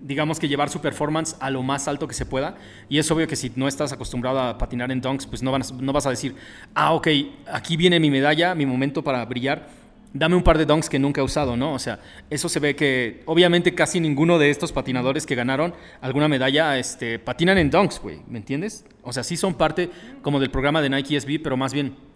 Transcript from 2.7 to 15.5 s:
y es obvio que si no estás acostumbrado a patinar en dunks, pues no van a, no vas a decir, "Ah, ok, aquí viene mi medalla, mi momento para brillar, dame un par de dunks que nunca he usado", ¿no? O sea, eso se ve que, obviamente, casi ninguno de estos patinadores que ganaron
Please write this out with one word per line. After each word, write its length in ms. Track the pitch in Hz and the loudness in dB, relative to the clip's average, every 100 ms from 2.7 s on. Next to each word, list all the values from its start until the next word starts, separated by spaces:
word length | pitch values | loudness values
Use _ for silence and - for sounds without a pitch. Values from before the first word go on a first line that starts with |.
| - - | -20 -2
y 80 | 143 | 0
es 140 | 156 | 2
obvio 160 | 160 156 | 2 0
que 80 | 139 | -2
si 160 | 120 117 | -4 -2
no 120 | 135 | -2
estás 260 | 135 147 | -2 -4
acostumbrado 460 | 135 120 123 127 135 | -6 -8 -4 -2 0
a 180 | 123 107 | -2 -2
patinar 340 | 131 123 127 | -4 -2 -4
en 80 | 127 | -2
dunks, 260 | 127 135 - | -2 -4 -6
pues 160 | 123 | -4
no 80 | 131 | -2
van 100 | 135 | 0
a, 40 | 127 127 | -2 -4
no 140 | 135 | -2
vas 140 | 143 135 | 0 0
a 20 | |
decir, 260 | 120 135 - - - - | -2 -6 -8 -16 -20 -6
"Ah, 200 | 151 151 | 0 2
ok, 140 | 160 165 143 147 - - | 2 2 2 0 -10 -10
aquí 260 | - - 160 | -10 -4 2
viene 220 | 180 170 | 4 6
mi 100 | 156 | 4
medalla, 460 | 135 147 156 175 170 | 4 4 4 2 2
mi 100 | 135 | 0
momento 380 | 127 139 147 | 0 -2 -2
para 200 | 147 123 113 | -2 -2 -4
brillar, 420 | 123 131 156 - - - - - | -4 -2 -4 -8 -20 -20 -20 -14
dame 220 | 139 160 180 | 0 4 6
un 60 | |
par 140 | 180 156 | 6 4
de 80 | 147 | 4
dunks 240 | 156 - | 2 2
que 80 | 139 | 0
nunca 220 | 139 139 | 0 0
he 20 | |
usado", 340 | 131 156 135 120 | -2 0 -2 -2
¿no? 160 | 147 | -2
O 60 | 135 | -4
sea, 200 | 123 101 - - - | -6 -10 -14 -20 -8
eso 180 | 147 170 | -6 -2
se 100 | - | 0
ve 160 | 143 135 | 0 2
que, 460 | 143 127 117 - - | 0 0 -2 -6 0
obviamente, 500 | 165 175 175 175 - | 4 6 6 2 2
casi 240 | 151 180 | 0 0
ninguno 400 | 156 139 165 170 | 0 2 4 6
de 100 | 147 | 4
estos 220 | 143 170 | 2 -2
patinadores 540 | 135 131 127 127 143 - | -4 -4 -2 0 -2 -2
que 80 | 120 | -2
ganaron 380 | 123 | 0